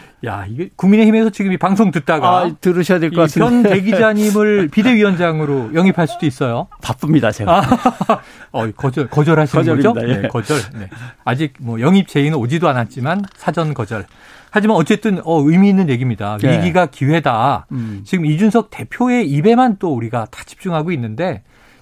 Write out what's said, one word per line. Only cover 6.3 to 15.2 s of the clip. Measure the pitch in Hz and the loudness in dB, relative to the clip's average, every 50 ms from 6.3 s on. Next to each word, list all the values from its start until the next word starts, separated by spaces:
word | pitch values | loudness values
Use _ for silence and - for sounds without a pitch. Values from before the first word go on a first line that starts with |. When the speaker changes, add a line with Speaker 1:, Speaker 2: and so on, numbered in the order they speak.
| - - 143 123 117 123 175 - - - | -2 -2 -2 -2 -2 -4 -6 -8 -12 -12
Speaker 2:
바쁩니다, | - - 120 - - 147 160 147 113 107 | -8 -8 -8 -4 0 2 2 2 2 2
제가. | - - 107 98 165 196 | -2 -2 0 0 2 2
Speaker 1:
아, | 151 123 254 233 - 254 233 - - - 214 - - - - | 2 2 0 2 2 0 -2 -2 -2 -2 -2 -2 -4 -10 -20
<laughs> | - - - | -20 -18 -10
어, | - 131 113 110 | -6 -4 -4 -4
거절, | 101 - - 135 127 156 139 110 | -4 -4 -4 -4 -2 -4 -4 -2
거절하시는 | - 147 151 165 160 151 151 - - - - | 0 0 2 2 4 2 2 2 2 0 2
Speaker 2:
거절입니다. | 127 120 131 139 - 120 | 2 2 2 2 2 2
Speaker 1:
거죠? | 117 117 120 | 0 -2 -2
Speaker 2:
예. | 127 - 98 | -2 -2 -2
Speaker 1:
네, | 113 | -4
거절. | - 120 104 - 151 139 101 107 - 113 | -4 -4 -4 -2 -2 -2 -4 -6 -10 -14
네. | 98 95 - 113 120 123 - _ - | -16 -16 -16 -18 -18 -18 -20 _ -6
아직 | - 117 135 160 143 - - | -4 -2 -2 -4 -6 -6 -8
뭐 | 139 117 113 113 | -10 -8 -4 -2
영입 | 120 156 190 196 185 - | 2 4 4 4 2 0
제의는 | - 147 139 147 160 | 0 0 0 0 0
오지도 | 139 110 120 143 165 175 160 | -2 -2 -2 -2 0 0 0
않았지만 | 135 123 117 - - 135 120 147 175 202 196 190 - | 0 0 -2 -4 -6 -6 -6 -4 -4 -4 -6 -8 -12
사전 | - - - 160 175 160 151 143 | -10 -8 -6 -4 -2 -4 -4 -4
거절. | - 110 104 117 104 92 - _ _ - - - - - _ | -6 -6 -6 -8 -8 -10 -12 _ _ -20 -20 -20 -20 -14 _
하지만 | - 214 202 214 220 165 | -2 0 2 2 2 2
어쨌든, | 160 - 214 202 - 226 190 170 | 2 2 0 0 0 -2 -2 -2